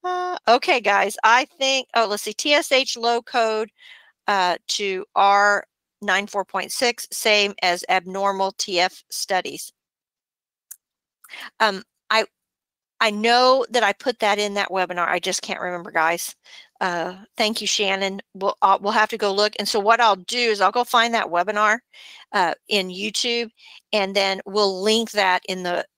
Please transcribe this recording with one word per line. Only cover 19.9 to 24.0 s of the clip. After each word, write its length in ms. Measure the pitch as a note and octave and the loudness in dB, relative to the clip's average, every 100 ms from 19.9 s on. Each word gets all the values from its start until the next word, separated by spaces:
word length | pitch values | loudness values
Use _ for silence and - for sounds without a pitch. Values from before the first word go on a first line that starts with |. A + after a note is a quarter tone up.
| A3+ | 4
I'll 140 | A#3 | 4
do 240 | F#3+ F3 A#3+ | 2 -4 -2
is 220 | A#3+ G#3 | 0 2
I'll 100 | G3 | 2
go 140 | B3 | 2
find 280 | B3 A#3+ A#3 | 0 2 2
that 120 | A#3 D#3 | 0 0
webinar, 540 | E3+ F3+ G#3 G#3+ A3+ _ - - - - | -2 0 0 0 0 _ -20 -20 -20 -4
uh, 240 | G3+ E3+ - - | 0 0 -2 -2
in 200 | G#3 F#3 | -2 -2
YouTube, 640 | F3+ G#3 - B3 A#3+ A3+ _ - - _ | -6 -6 -4 -2 -2 -6 _ -20 -20 _
and 220 | G#3+ | -2